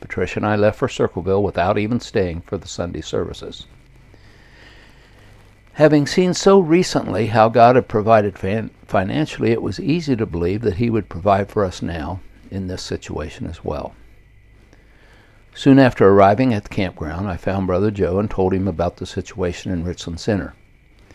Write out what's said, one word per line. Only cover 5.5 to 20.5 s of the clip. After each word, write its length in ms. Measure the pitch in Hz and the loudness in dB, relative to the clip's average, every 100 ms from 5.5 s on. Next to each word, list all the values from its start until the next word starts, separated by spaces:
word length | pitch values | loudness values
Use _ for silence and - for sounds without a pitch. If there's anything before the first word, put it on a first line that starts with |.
| _ _ | _ _
Having 320 | - 151 151 139 | 2 4 4 2
seen 280 | - 180 | 0 0
so 260 | 170 - 196 | 2 4 6
recently 680 | 165 165 180 143 - 98 113 | 6 2 2 -2 -4 -4 0
how 200 | 110 110 | 4 4
God 280 | 117 117 127 | 6 6 6
had 120 | - | 2
provided 500 | 110 104 113 104 92 | -2 4 4 4 -4
fan-, 320 | 95 110 104 - - | -4 -4 -6 -14 -4
financially, 680 | 104 95 123 156 - - | -2 -2 -2 -4 -2 0
it 100 | 117 | 0
was 180 | - 101 | -2 -6
easy 340 | - 170 147 120 | -2 -2 -2 -2
to 100 | 104 | -2
believe 340 | 85 85 104 | -2 -2 -2
that 140 | 117 92 | -2 -2
he 140 | 117 | -2
would 180 | 110 98 | -2 -4
provide 420 | 85 95 98 101 | -4 0 2 0
for 140 | 107 | -2
us 180 | 95 - | -2 -4
now 380 | - 85 76 92 - - - | -8 -8 -8 -10 -14 -20 -14
in 160 | 98 95 | -10 -8
this 160 | 90 | -10
situation 640 | - 98 - - 78 - 85 | -8 -10 -8 -10 -10 -10 -12
as 180 | 82 | -10
well. 300 | 85 76 67 - - - _ _ _ _ _ - _ _ _ _ _ _ _ | -8 -8 -10 -16 -20 -20 _ _ _ _ _ -20 _ _ _ _ _ _ _
Soon 240 | - 147 135 | -2 6 6
after 300 | 131 - 101 | 6 6 6
arriving 440 | 98 98 104 131 | 8 6 4 2
at 120 | 107 | -2
the 40 | - | -4
campground, 600 | - 92 - 78 85 101 | -4 -4 -6 -10 -8 -6
I 80 | 87 | -6
found 300 | - 98 92 | -4 -4 0
Brother 240 | 90 104 | 0 0
Joe 280 | 101 85 95 | 0 -2 0
and 120 | 110 | -2
told 240 | - 92 | 0 0
him 140 | 95 95 | 0 -2
about 280 | 82 87 - | -2 -4 -4
the 100 | 90 | -10
situation 680 | - - - 90 85 - | -10 -10 -6 -6 -6 -6
in 120 | 90 | -6
Richland 360 | 85 85 - 82 | -6 -8 -10 -8
Center. 340 | - 101 71 | -4 -4 -4